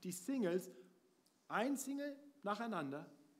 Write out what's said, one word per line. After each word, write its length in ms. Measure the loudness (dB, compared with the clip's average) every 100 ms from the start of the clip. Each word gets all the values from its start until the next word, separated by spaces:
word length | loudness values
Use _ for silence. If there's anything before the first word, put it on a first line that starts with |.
die 80 | -4
Singles, 580 | -6 0 2 4 4 0 -14 -20 -20 _ _ _ _ _
ein 280 | 2 2 2
Single 400 | -2 -2 -4 -6 -14 -6
nacheinander 680 | -2 0 0 -2 -2 -4 -8 -18 -20 _